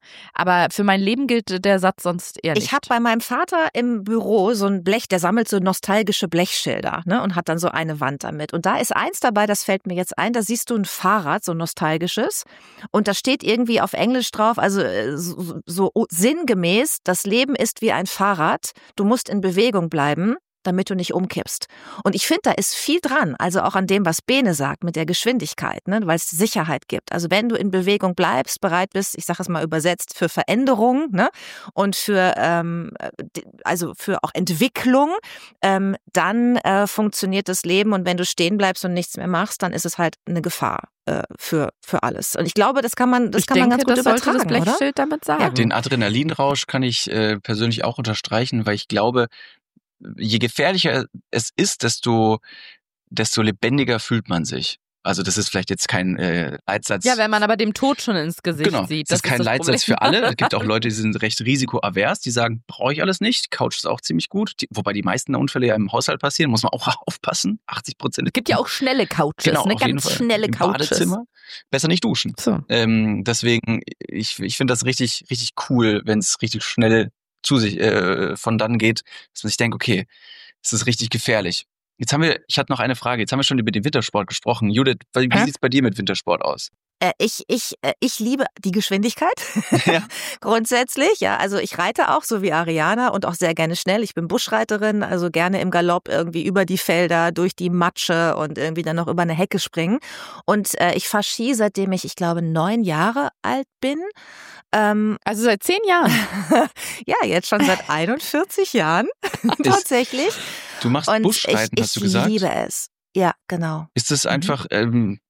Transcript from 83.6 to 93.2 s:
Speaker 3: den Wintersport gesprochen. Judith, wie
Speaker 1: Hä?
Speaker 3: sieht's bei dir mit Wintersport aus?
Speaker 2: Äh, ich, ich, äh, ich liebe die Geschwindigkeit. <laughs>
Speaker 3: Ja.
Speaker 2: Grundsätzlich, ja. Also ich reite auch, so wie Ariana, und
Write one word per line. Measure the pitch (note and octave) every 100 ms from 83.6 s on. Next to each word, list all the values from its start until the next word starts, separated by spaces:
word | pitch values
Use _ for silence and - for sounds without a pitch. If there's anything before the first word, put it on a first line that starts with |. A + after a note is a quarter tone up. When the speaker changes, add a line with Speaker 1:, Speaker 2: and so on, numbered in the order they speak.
| A2
Speaker 3:
den | G#2+
Wintersport | G#2+ C3 - G#2 G2
gesprochen. | - A#2+ A#2 G#2
Judith, | G#2+ C3+ A2+ -
wie | B2+ B2+
Speaker 1:
Hä? | G3+
Speaker 3:
sieht's | G#3+ -
bei | C3
dir | C3+
mit | A#2+ F#2+
Wintersport | G2 F#2 - F2
aus? | D#2 - - _ _ _
Speaker 2:
Äh, | F3+ -
ich, | G#3+ - -
ich, | - - -
äh, | C#3 -
ich | B3+ -
liebe | A3 C4+ - -
die | G3
Geschwindigkeit. | G3+ - G3 A3+ - E4+ -
<laughs> | - A3 - - -
Speaker 3:
Ja. | D#4+ G#3+ - - -
Speaker 2:
Grundsätzlich, | A3+ A3+ - B3 B3+ C4 D#4+ A4
ja. | - -
Also | G3 G3+
ich | G#3 -
reite | F#3 - -
auch, | D4+
so | - G#3+
wie | F#3+
Ariana, | D#3 E3+ D#3+ D#3+ A3 B3
und | G3+